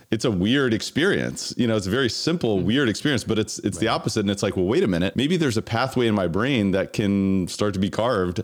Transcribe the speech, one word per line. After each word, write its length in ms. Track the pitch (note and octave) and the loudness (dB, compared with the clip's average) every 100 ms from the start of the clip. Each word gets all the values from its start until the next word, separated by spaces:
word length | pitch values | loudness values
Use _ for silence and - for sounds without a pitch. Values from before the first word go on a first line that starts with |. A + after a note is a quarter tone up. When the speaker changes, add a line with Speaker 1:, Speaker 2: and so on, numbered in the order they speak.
| _ | _
Speaker 1:
it's 160 | A2+ C3 | -2 0
a 60 | |
weird 420 | F#2+ G2+ C#3 C3 | 0 2 2 2
experience. 800 | G#2+ - C#3 F#3 G#2+ B1 - - - | 0 -2 0 0 0 -4 -6 -10 -2
You 120 | A#2+ | 0
know, 80 | A2 | 0
it's 100 | F#2 | 0
a 60 | |
very 180 | A#2+ B2 | 0 0
simple, 480 | - - E3+ A#2 G2+ | -2 -2 0 0 0
Speaker 2:
Mm-hmm. 80 | F2 | 0
Speaker 1:
weird 240 | B2+ B2+ | 2 0
experience, 340 | G2 D3+ A#2+ | 0 -2 -2
but 140 | - A2 | 0 -2
it's, 220 | G#2 - | -2 -4
it's 180 | G#2+ F2 | -6 -2
the 80 | G#2+ | 0
Speaker 2:
Right. 80 | |
Speaker 1:
opposite. 280 | D#3 C3+ A2+ | 0 -2 0
And 100 | G2+ | 0
it's 100 | G2 | 0
like, 160 | G2+ F#2+ | 0 0
well, 80 | F2+ | 2
wait 160 | D3 | 2
a 60 | E3 | 2
minute, 280 | E2+ F#2+ - | 2 0 0
maybe 220 | C#3+ F3+ | 0 2
there's 200 | D3+ A2 | 2 0
a 40 | |
pathway 460 | - A#2 B2+ B2+ A#2 | -2 0 0 2 2
in 80 | G#2 | 2
my 100 | F2+ | 0
brain 460 | E2+ B2+ C3 G2+ | 0 0 2 2
that 220 | F#2+ F2+ | 0 -2
can 540 | - G2+ G2 G2 F#2+ F2 | -2 0 2 2 0 -2
start 280 | - G#2 F#2+ | -2 -2 0
to 40 | |
be 120 | G2 | -2
carved 500 | - A2+ A2 F2+ F2+ | 0 0 0 0 -2